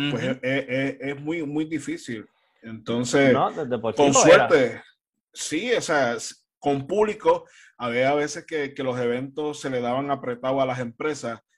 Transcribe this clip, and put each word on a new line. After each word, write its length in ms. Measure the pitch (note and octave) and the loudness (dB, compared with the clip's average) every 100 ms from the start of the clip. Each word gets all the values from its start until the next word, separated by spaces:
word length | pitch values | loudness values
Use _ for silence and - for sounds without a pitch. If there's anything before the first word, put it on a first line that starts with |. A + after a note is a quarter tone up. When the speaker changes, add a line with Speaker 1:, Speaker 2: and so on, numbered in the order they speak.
| C#3+ | -4
Speaker 1:
pues 140 | C#3+ | -2
Speaker 2:
ujú. 80 | C3 | -4
Speaker 1:
es, 80 | B2+ | -4
es, 280 | B2+ C3+ C3+ | -4 -4 -2
es, 280 | C3 C3+ C3 | -4 -4 -6
es 200 | C3+ C#3 | -8 -8
muy, 240 | D3 E3+ C#3+ | -6 -6 -6
muy 200 | D3 D#3 | -4 -4
difícil. 600 | D#3 C#3+ E3 - A2 - _ _ _ | -4 -6 -10 -10 -12 -12 _ _ _
Entonces, 680 | A2+ A2+ - A#2 B2 C#3 C3+ | -16 -12 -4 -2 2 4 6
Speaker 3:
No, 180 | B2 F#3+ | 6 2
de, 140 | - C3+ | -2 -4
de 120 | A#2+ | -4
por 140 | A2+ | -2
sí 40 | B2+ | 4
Speaker 1:
con 160 | C#3+ | 6
Speaker 3:
lo 120 | F#3 F3+ | 8 8
era. 220 | G3 - | 8 8
Speaker 1:
suerte, 340 | C#3+ A#2+ - - _ _ _ _ | 4 2 -4 -16 _ _ _ _
sí, 380 | - - D#3+ A#3+ | -12 -6 -4 -2
o 80 | G#3 | -2
sea, 320 | C#3+ D3+ A#2+ | 0 0 0
s-, 220 | A#2 - - _ _ | -2 -8 -16 _ _
con 260 | C#3+ C#3 C3+ | -2 -2 -2
público, 600 | G3 G#3+ G#3 D#3+ F3 - _ - - | 0 0 0 2 2 0 _ -20 -8
había 360 | A#2+ A#2+ C3 | -4 0 2
veces 320 | D3 D3 E3+ - | 2 -2 -6 -8
que, 280 | D#3+ C3+ | -6 -6
que 100 | C3+ | -6
los 160 | C3 B2 | -4 -2
eventos 600 | A#2+ A#2+ C#3 D3 D3 C3+ | -2 -2 -6 -6 -8 -6
se 120 | C#3 | -6
le 100 | B2+ | -4
daban 300 | A#2+ B2+ C#3+ | -2 -2 -2
apretado 500 | C3+ B2+ A#2+ C3 C3+ | -4 -6 -6 -2 0
a 40 | C3 | 0
las 140 | B2+ | -2
empresas. 600 | A#2+ A2+ D3+ C#3 B2 A2+ _ | -8 -6 -6 -6 -8 -10 _